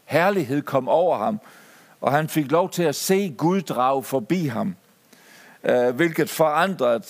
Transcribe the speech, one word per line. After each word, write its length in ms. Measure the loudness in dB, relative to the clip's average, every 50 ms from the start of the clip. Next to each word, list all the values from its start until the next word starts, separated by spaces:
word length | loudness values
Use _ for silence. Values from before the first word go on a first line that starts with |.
| _
herlighed 580 | -2 0 2 2 2 2 0 -2 -2 -2 -4
kom 260 | -2 -2 -2 -2 0 2
over 300 | 2 2 4 2 0 0
ham, 220 | 0 -2 -4 -4 -8 -14 -20 -20 -20 -20 -20 -20 -20 -20 _ _
og 120 | -2 0
han 160 | 0 0 0 0
fik 220 | -2 -2 0 2
lov 200 | 2 2 2 0
til 120 | -2 -2
at 120 | 0 0 -2
se 400 | -2 -2 0 0 0 0 -2 -4 -2
Gud 220 | 0 0 0 0
drage 420 | -2 -4 -2 0 0 0 0 -2
forbi 440 | -2 -4 -4 -4 -2 -2 -2 -2 -2
ham, 300 | -2 -2 -4 -4 -6 -6 -10 _ _ _ _ _ _ -20 -20 -20 -20 -20 -20 -20 -20 -16 -6 -2
øh, 300 | 0 2 2 2 2 2
hvilket 360 | 0 0 0 0 0 -2 0
forandrede 720 | 0 0 2 2 2 2 0 0 0 0 0 0 0 0 -4